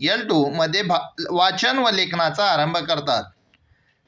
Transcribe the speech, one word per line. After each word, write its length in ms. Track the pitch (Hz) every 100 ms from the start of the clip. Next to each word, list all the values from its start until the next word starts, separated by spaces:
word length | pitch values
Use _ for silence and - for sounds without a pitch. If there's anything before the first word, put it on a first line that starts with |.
एल 260 | 147 349 214
टू 220 | 165 143
मध्ये 320 | 165 160 185
भा-, 420 | 180 170 - - -
वाचन 480 | 175 185 185 240 269
व 120 | 240
लेखनाचा 560 | 196 180 175 160 151 202
आरंभ 320 | 151 156 170
करतात. 460 | 151 151 143 117 - - _ _ _ _ _ _